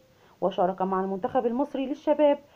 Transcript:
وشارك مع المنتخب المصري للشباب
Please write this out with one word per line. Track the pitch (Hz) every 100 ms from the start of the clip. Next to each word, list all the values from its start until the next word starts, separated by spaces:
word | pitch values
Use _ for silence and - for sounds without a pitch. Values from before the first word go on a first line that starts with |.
| _ _ _ _
وشارك | 180 185 180 185
مع | 190 185
المنتخب | 190 190 247 262 233
المصري | 240 285 262 269
للشباب | 294 320 294 294 285 -